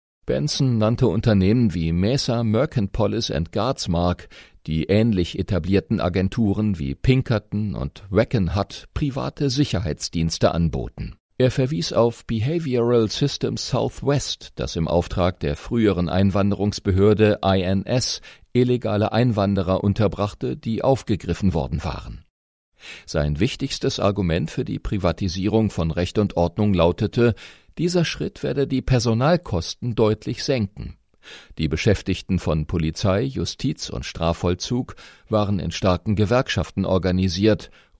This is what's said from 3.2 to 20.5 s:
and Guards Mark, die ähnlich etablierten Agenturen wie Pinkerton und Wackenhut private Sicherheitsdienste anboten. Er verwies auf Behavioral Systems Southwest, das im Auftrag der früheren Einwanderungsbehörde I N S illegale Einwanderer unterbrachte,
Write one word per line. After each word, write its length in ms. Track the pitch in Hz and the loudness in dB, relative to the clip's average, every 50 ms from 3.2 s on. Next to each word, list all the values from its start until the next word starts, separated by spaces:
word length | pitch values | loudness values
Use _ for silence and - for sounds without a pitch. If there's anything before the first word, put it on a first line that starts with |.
| 117 - | -4 -2
and 220 | - 71 82 - | -2 -4 -4 -2
Guards 360 | - 107 104 127 135 - - | -2 -2 -2 -2 -2 -2 -2
Mark, 420 | - 85 82 87 90 90 - - - - - - - _ - - | -2 0 2 2 0 0 -2 -6 -18 -20 -20 -20 -20 _ -14 -8
die 200 | - 78 80 - | -4 -2 -2 0
ähnlich 520 | - 98 107 113 120 107 90 87 - - | 2 2 2 4 2 2 0 0 -2 -2
etablierten 640 | 104 90 - 101 87 80 90 98 95 - - 113 98 | -6 -4 -2 -2 -2 0 2 2 2 2 0 -2 0
Agenturen 800 | - 90 87 98 92 95 - 117 113 101 98 104 107 107 98 82 | 0 0 0 0 0 0 0 0 0 0 0 0 0 0 -2 -2
wie 160 | 69 67 71 | -2 -4 -4
Pinkerton 800 | - - - 127 131 127 - 117 101 - - - 104 107 101 76 | -2 -2 0 0 0 0 0 -2 -4 -4 -4 -6 -6 -4 -4 -6
und 280 | 57 67 71 - - - 95 | -6 -6 -8 -10 -12 -10 -4
Wackenhut 800 | 95 98 117 - - 113 92 82 80 101 98 - - - - - - | 0 0 0 0 0 -2 0 0 0 -2 -4 -4 -8 -18 -14 -10 -6
private 560 | - 151 139 127 139 123 143 - - 147 139 | -4 -4 -4 -4 -4 -6 -6 -4 -4 -2 -2
Sicherheitsdienste 1000 | 120 139 147 - - 92 87 80 73 - - - - 85 82 82 - - - 98 | 0 0 0 0 -2 -2 -2 -4 -6 -6 -6 -6 -4 -2 -2 -2 0 2 0 2
anboten. 640 | - 82 85 80 - 67 58 58 - - - - - - _ _ _ | 2 2 0 0 0 -4 -6 -8 -10 -10 -12 -12 -12 -16 _ _ _
Er 140 | - 127 127 | 0 0 2
verwies 420 | - - 131 127 156 170 165 - - | 2 0 0 0 -2 -4 -4 -2 2
auf 320 | - 117 120 113 - - | 2 2 2 2 -2 -6
Behavioral 840 | - 120 110 107 131 165 175 165 139 123 120 117 120 123 117 110 104 | -4 -2 -2 0 0 -2 -2 -2 0 0 2 2 4 4 4 4 2
Systems 580 | - - 143 143 - - - 117 113 113 - | 0 0 -2 -2 -2 -2 -4 -4 -4 -4 -6
Southwest, 840 | - - 117 113 127 - - - 127 143 139 - - - - - - - | -4 -2 -2 -2 -2 -4 -4 -2 0 0 0 0 -4 -8 -10 -12 -14 -10
das 200 | - - - - | -8 -6 -4 -2
im 120 | 87 82 | -2 -2
Auftrag 520 | 69 - 87 85 - - - 87 90 92 - | 0 2 0 0 0 0 0 0 0 0 -2
der 160 | - 73 73 | -4 -4 -4
früheren 540 | - - - 120 117 110 104 92 87 90 80 | -4 -6 -4 0 2 4 4 4 2 0 0
Einwanderungsbehörde 1300 | - 92 98 98 92 101 98 101 98 90 98 104 - - - 101 92 95 98 107 104 95 107 104 104 - - | 2 2 2 4 4 2 2 2 0 0 0 -2 -2 -2 -2 0 2 4 6 6 6 6 4 4 4 2 2
I 180 | 95 95 98 | 2 2 2
N 240 | 90 90 98 98 - | 2 0 0 0 0
S 360 | - 120 127 - - - - - - - - _ _ - | 0 -2 -2 -2 -2 -6 -8 -12 -18 -20 -20 _ _ 2
illegale 580 | 123 127 123 123 120 120 107 101 101 107 101 | 2 2 2 2 0 0 0 0 0 0 2
Einwanderer 720 | - 110 123 127 107 104 98 98 101 95 90 87 95 - - | 2 2 2 2 2 2 2 2 2 2 2 2 2 2 2
unterbrachte, 720 | 101 101 - 110 98 - - 101 104 - - - 123 | 2 2 4 2 0 2 0 -4 -4 -4 -4 -6 -6